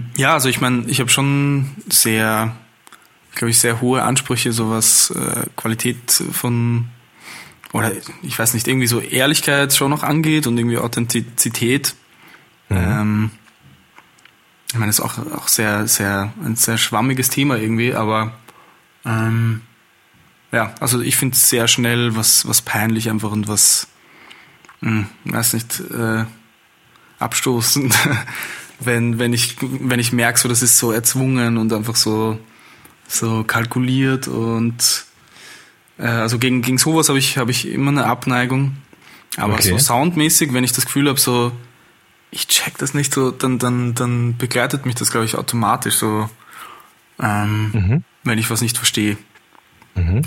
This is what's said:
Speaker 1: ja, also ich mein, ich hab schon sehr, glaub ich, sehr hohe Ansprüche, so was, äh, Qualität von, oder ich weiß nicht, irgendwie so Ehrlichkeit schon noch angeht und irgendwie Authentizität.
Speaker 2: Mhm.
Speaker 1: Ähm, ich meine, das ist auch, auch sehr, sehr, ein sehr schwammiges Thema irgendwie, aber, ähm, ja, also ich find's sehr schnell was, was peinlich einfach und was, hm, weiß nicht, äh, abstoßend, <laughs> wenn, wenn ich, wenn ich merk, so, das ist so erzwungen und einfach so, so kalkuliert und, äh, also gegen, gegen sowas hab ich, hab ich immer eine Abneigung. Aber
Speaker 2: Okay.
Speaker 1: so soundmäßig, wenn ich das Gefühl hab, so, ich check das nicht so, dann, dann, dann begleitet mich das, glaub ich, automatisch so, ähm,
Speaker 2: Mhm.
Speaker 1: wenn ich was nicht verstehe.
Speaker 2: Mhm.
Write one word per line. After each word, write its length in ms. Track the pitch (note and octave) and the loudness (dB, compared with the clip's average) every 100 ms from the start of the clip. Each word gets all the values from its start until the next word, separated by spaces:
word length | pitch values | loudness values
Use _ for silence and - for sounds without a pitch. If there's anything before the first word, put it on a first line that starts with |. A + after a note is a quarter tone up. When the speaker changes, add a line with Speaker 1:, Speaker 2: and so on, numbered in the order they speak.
| A#2 - | -4 0
Speaker 1:
ja, 160 | C3+ | 2
also 140 | D#3+ C3 | 4 2
ich 120 | A#2 | 0
mein, 280 | C3 B2 A#2 | 0 0 0
ich 120 | C3+ | -2
hab 100 | A#2 | -2
schon 600 | - C#3 C#3 C#3+ C#3+ C3+ - - | -2 0 2 2 0 -2 -6 -2
sehr, 600 | - A2+ A2 A2 A2 A2+ A#2 - _ - - _ _ _ | 0 2 2 2 0 -2 -6 -16 _ -20 -20 _ _ _
glaub 160 | - A#2 | -4 0
ich, 80 | A#2 | 2
sehr 220 | A#2+ A#2 | 2 2
hohe 220 | B2 B2+ | 2 2
Ansprüche, 500 | A#2 C3 - A#2+ B2 | 2 0 -2 -2 0
so 180 | A#2 A2 | 0 0
was, 400 | A2+ A2 - - | 0 2 2 2
äh, 360 | - - - - - | -2 -4 -4 -6 -6
Qualität 680 | A2+ A2+ B2 B2 - - - | -4 -2 -2 -4 -2 -2 -2
von, 540 | - B2 A#2+ A#2+ A#2 A#2 - _ _ - - - - - | -4 -2 0 0 0 -2 -8 _ _ -20 -18 -20 -20 -8
oder 200 | - A2 F#2+ - - | -4 -2 -4 -10 -14
ich 160 | D3+ - | -8 -2
weiß 160 | A2+ | 0
nicht, 120 | A2+ B2 | 0 0
irgendwie 180 | C3 B2 | 2 2
so 140 | A#2+ | 0
Ehrlichkeit 760 | - B2 C3+ C3+ - C#3+ C#3 | 0 2 2 2 2 2 2
schon 160 | C#3 C#3 | 2 2
noch 120 | D3 | 0
angeht 420 | - D3+ D#3 D#3 C#3+ | 0 2 2 2 2
und 100 | A#2 | 0
irgendwie 200 | A#2 A#2 | 0 0
Authentizität. 1160 | A#2+ A#2+ A#2 A#2+ A2+ - A#2+ A2+ A#2 C#3 C3+ - _ - - - _ _ _ | -2 -2 -2 -2 -2 -4 -4 -2 0 0 0 -8 _ -20 -20 -20 _ _ _
Speaker 2:
Mhm. 80 | G2 | 0
Speaker 1:
Ähm, 540 | F2+ G#2+ G#2+ G#2+ G#2+ - _ _ - - _ - - _ - _ _ _ - | 2 2 2 2 0 -4 _ _ -20 -20 _ -20 -20 _ -20 _ _ _ -8
ich 60 | |
meine, 120 | A#2 G#2 | -2 -2
das 80 | G#2+ | -2
ist 60 | |
auch, 140 | - - G#2 | -4 -6 -8
auch 160 | - - | -8 -2
sehr, 380 | - G#2+ G#2 G#2+ | 0 2 0 0
sehr, 440 | - G2+ G2+ G2 E3 | 0 0 0 -2 -4
ein 120 | D#3 A2+ | -6 -2
sehr 200 | - A2+ | 0 0
schwammiges 520 | - A2 B2+ C3 B2 | 0 2 2 0 0
Thema 260 | - C#3+ A#2+ | 0 2 2
irgendwie, 380 | A2 A2+ A#2+ | 0 0 0
aber, 380 | A#2+ G#2+ A2 A2 A#2 - - - - _ _ - | 0 0 0 -2 -6 -20 -20 -20 -20 _ _ -4
ähm, 560 | A2+ A2+ A2+ A2+ A2+ A2+ _ _ _ _ _ _ _ _ | -2 0 2 0 -2 -6 _ _ _ _ _ _ _ _
ja, 220 | A#2+ A2 - | -2 -2 -2
also 200 | A#2+ B2 | -2 0
ich 160 | A#2+ B2+ | 0 0
find's 320 | C3+ B2+ - | 0 2 2
sehr 200 | B2 A2+ | 4 4
schnell 480 | - A#2+ A#2+ A#2+ A2 | 2 2 2 0 0
was, 300 | A2 - - | 2 2 2
was 140 | A2+ | -2
peinlich 480 | - G#2+ A2 A2+ A#2 | -2 -2 0 0 -2
einfach 220 | A2 G#2+ | -2 -2
und 180 | G#2+ G#2 | -2 -2
was, 400 | G#2 - - - _ - - - - - - - - | 2 2 2 -2 _ -20 -20 -20 -20 -20 -20 -20 -8
hm, 240 | A#2+ A2 G2+ - | -2 -2 -2 -8
weiß 300 | - A2+ A2+ | -6 -2 -2
nicht, 260 | A#2 A#2+ - | -2 -4 -8
äh, 460 | - - A2+ A2 A2+ - _ _ _ _ _ - - - | -8 -4 -2 -2 -4 -8 _ _ _ _ _ -20 -20 -6
abstoßend, 800 | A#2 - - A#2+ A#2 C#3+ C3+ A2 - A#2 - - | -4 0 0 2 2 0 2 2 2 0 -4 -10
<laughs> 420 | - - - - | -12 -12 -16 -6
wenn, 380 | B2 A#2+ A#2 A2+ | 0 2 2 0
wenn 140 | A#2+ | 0
ich, 240 | A#2+ A#2+ - | 0 -2 -4
wenn 400 | B2+ C3 C3 B2 | -6 -4 0 0
ich 120 | A#2+ | 2
merk, 260 | B2 A#2 A#2+ | 2 2 2
so, 100 | B2 | 2
das 140 | A#2 | 2
ist 160 | B2 - | 4 4
so 140 | A#2+ | 2
erzwungen 640 | A2+ A#2 C3 C3 C3 A#2 A#2 | 0 0 0 2 2 2 2
und 160 | A2 | 0
einfach 240 | A2 A2+ A2 | 0 0 0
so, 420 | - A2 A2 A2 - - - - - - - | 0 0 0 -4 -10 -20 -20 -20 -20 -20 -8
so 380 | - A2+ A2 | -4 -2 0
kalkuliert 840 | A2 A#2 A2+ B2+ B2+ C3 C3+ C3 C3 | 0 -2 -2 -2 0 2 2 0 -2
und, 760 | B2 A2+ A2+ A#2 A#2 - - - _ - - - - - _ _ - | -4 -2 0 0 0 0 -2 -6 _ -20 -20 -20 -20 -20 _ _ -6
äh, 80 | A#2 | -2
also 320 | A#2 A2+ A#2 | 0 0 0
gegen, 240 | C3 B2+ | 2 0
gegen 160 | A#2+ B2+ | 0 0
sowas 300 | D#3+ D#3+ D3+ | 2 2 2
hab 80 | C#3 | 2
ich, 220 | C3+ - | 0 0
hab 100 | A#2+ | -2
ich 180 | B2+ A2+ | -2 -4
immer 220 | - C#3 | -2 0
eine 140 | C#3+ A#2 | 2 0
Abneigung. 680 | B2 C3 B2 B2 C3 C#3 C#3 - - - - - - | 0 0 0 0 0 0 -4 -12 -20 -20 -20 -12 -4
Aber 180 | G#2 | 0
Speaker 2:
Okay. 140 | G#2+ F#2+ | 2 2
Speaker 1:
so 80 | F2+ | 2
soundmäßig, 760 | - B2 D#3+ F3 D#3 - D#3 | 2 2 2 2 2 2 2
wenn 120 | B2+ | 2
ich 80 | B2+ | 0
das 120 | - - | 0 -2
Gefühl 220 | C#3 C#3+ | 0 2
hab, 100 | C#3 | 2
so, 340 | - B2 A#2+ A#2+ - _ _ _ _ _ _ | 2 2 0 -2 -12 _ _ _ _ _ _
ich 160 | - - | -10 0
check 300 | - - - | 0 0 -4
das 160 | C3+ | -2
nicht 180 | C#3+ C#3 | 0 0
so, 160 | C#3 C3 | 0 0
dann, 280 | B2+ C3 B2 | 0 0 0
dann, 360 | B2 B2 B2 | 0 0 0
dann 420 | A#2 B2 A#2+ A#2+ A#2 | 0 0 0 0 -2
begleitet 480 | A#2+ B2 B2 C#3 B2+ | -2 0 0 -2 -4
mich 80 | |
das, 160 | A#2+ A#2 | -4 -2
glaub 140 | A#2+ | 0
ich, 120 | A2+ - | 0 -2
automatisch 580 | - A#2+ G#2 B2 - - | -2 0 0 0 0 0
so, 320 | A2 G#2+ A2 - - - - - - _ _ - | 0 0 -4 -8 -20 -20 -18 -20 -20 _ _ -4
ähm, 500 | A2 G#2 G#2 G#2+ G#2+ | -2 0 0 0 0
Speaker 2:
Mhm. 320 | A2+ F#2 C#3 - _ | 0 2 0 -2 _
Speaker 1:
wenn 140 | - A2 | -2 -2
ich 120 | A2 | 0
was 100 | A2+ | -2
nicht 160 | A#2 - | -2 -2
verstehe. 400 | - - G#2 G#2 - - _ - _ _ - | -2 0 0 -2 -8 -20 _ -20 _ _ -10
Speaker 2:
Mhm. 280 | - E2+ G2 | -2 0 0